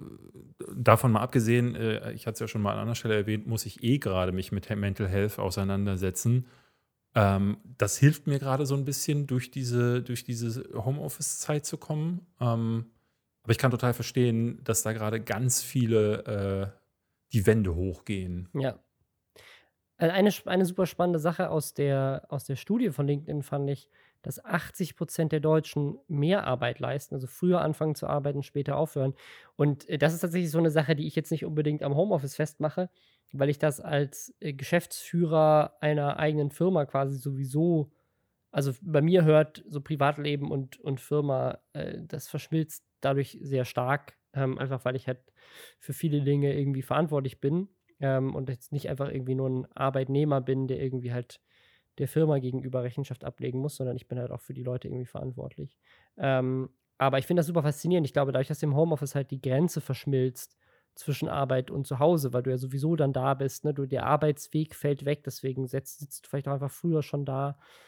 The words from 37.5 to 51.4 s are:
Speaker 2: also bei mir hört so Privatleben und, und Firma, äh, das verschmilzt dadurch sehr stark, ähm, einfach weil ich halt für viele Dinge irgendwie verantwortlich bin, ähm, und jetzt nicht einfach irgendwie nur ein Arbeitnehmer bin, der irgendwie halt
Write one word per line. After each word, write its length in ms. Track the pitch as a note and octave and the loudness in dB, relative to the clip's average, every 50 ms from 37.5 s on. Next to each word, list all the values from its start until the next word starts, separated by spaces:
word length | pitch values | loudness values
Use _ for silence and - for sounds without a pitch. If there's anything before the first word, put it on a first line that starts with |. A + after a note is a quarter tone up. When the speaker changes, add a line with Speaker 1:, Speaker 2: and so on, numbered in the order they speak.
| C3 D3+ E3 F3 E3+ D#3 C#3+ - _ _ _ _ _ _ _ _ _ _ _ _ | 0 2 2 4 4 2 2 -2 _ _ _ _ _ _ _ _ _ _ _ _
Speaker 2:
also 220 | - D3 C#3 C#3 B2 - - | -4 -2 -2 -2 -2 -4 -4
bei 200 | F3+ D#3 C#3+ D3 | 0 2 4 6
mir 220 | E3 F#3 F#3 E3 | 6 6 6 8
hört 380 | D#3 D#3 D3+ D#3 D3+ - - - - | 8 8 6 6 4 -2 -12 -16 -12
so 120 | D3 C#3+ | -10 -10
Privatleben 720 | C#3 - D#3 C#3 C#3 C#3 D3 D3+ D3 D3 D3 C#3+ C#3 D3+ | -6 -6 -2 2 2 2 2 0 -2 -2 -2 -2 -2 -2
und, 300 | D#3 C3+ C3+ C3 - - | -4 -4 -4 -6 -12 -10
und 200 | - - C3+ C3 | -6 -6 -6 -6
Firma, 580 | - - D3 D3 D3 C#3+ C3+ C3 B2+ B2+ - - _ _ - | -4 -2 0 0 2 2 0 0 -2 -2 -4 -6 _ _ -10
äh, 240 | D3 D3+ - - - D#3+ | -10 -8 -8 -8 -10 -10
das 260 | D#3+ - D3 - - | -12 -12 -12 -10 -10
verschmilzt 560 | - D3 - - D#3+ D#3+ D#3 D#3 - - - _ _ _ | -10 -10 -6 -2 0 0 0 -2 -6 -12 -18 _ _ _
dadurch 380 | - C3+ C#3 C#3 C3+ - - - - | -2 0 0 0 0 -2 -6 -12 -6
sehr 220 | C#3 C3+ B2+ B2 | -2 -2 -2 -2
stark, 520 | - - B2 B2 B2+ C#3+ C#3+ - - - _ _ _ - | -2 -2 -2 0 0 0 -2 -2 -8 -20 _ _ _ -4
ähm, 260 | C3+ C3+ C3 C3 - | -2 -2 -2 -2 -2
einfach 260 | C#3 C3 C3+ A#2+ - | -4 -4 -4 -2 -2
weil 120 | B2 B2+ | -2 -2
ich 100 | B2+ - | -2 -4
halt 140 | C3 B2+ B2+ _ _ _ _ - - - - - - - _ | -4 -6 -6 _ _ _ _ -20 -20 -20 -20 -20 -20 -20 _
für 140 | - - C#3 | -12 -12 -6
viele 300 | - - D#3+ D3 D3 C#3 | -4 -2 0 0 2 2
Dinge 360 | C#3 C#3+ C#3+ C#3+ C#3+ C#3+ D3 | 2 2 2 2 2 0 0
irgendwie 240 | C#3 C#3 C3+ C3 C3 | 0 -2 -2 -2 -2
verantwortlich 580 | - C3+ D3 E3+ D3+ D3+ C#3+ C3+ C3 - - | -2 0 0 2 2 0 -2 -2 -4 -4 -4
bin, 280 | - C#3 D#3 F3 G3 - _ _ _ _ _ - | -2 0 0 0 -2 -4 _ _ _ _ _ -4
ähm, 340 | C#3+ C3+ C3+ C3 C3+ C3+ C#3 | 0 0 2 2 0 0 -2
und 120 | D3 C3 C3 | -4 -6 -6
jetzt 240 | C3 - - - D3 | -8 -8 -8 -8 -8
nicht 160 | C#3+ - - | -6 -6 -6
einfach 180 | C#3 C3 C3+ - | -4 -4 -4 -4
irgendwie 260 | - C3+ B2+ B2+ C3 | -4 -4 -4 -2 -2
nur 140 | C3 C3+ C3 | 0 0 0
ein 160 | C3 B2+ - - _ | -2 -2 -4 -6 _
Arbeitnehmer 640 | - C#3 C3+ C3+ C3+ C3 B2+ C3+ C#3+ D3+ D3+ C#3+ C#3 | -4 -2 0 0 0 -2 0 2 2 2 2 2 0
bin, 260 | B2+ C3+ C3+ C3+ C3 C3 | 0 0 0 0 0 -2
der 120 | C3 C3+ | -2 -4
irgendwie 320 | C#3 C3 C3 B2+ B2 A#2+ A#2+ | -4 -4 -4 -4 -4 -4 -6
halt 280 | B2 B2 - - - | -6 -6 -8 -14 -20